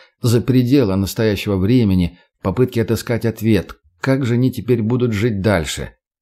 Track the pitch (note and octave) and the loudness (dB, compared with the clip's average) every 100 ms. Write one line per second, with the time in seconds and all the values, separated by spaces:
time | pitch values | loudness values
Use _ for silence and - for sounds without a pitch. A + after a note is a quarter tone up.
0 | - _ B2 A#2+ - C3 B2 C#3 A2+ F#2+ | -20 _ 0 2 2 2 4 2 2 0
1 | G2 - A2 G2 - G2 G2 B2+ A2 F#2 | -2 -2 -2 0 -2 0 2 2 4 2
2 | E2+ - _ _ G2 F2+ B2+ A#2 A2+ A2 | 0 -4 _ _ -4 0 0 0 -2 -2
3 | - A#2 A2+ A2 G#2+ G#2 D#2+ - _ _ | -2 -4 -4 -2 0 0 0 -14 _ _
4 | - C3+ B2+ A#2+ B2+ B2+ F#2 B2 G#2+ B2 | -2 -2 0 0 0 -2 -2 -2 0 0
5 | B2 G#2 A#2+ G2+ F#2+ F#2+ D2+ - C2+ _ | -2 -2 -2 -2 0 0 -2 -8 -12 _
6 | _ _ | _ _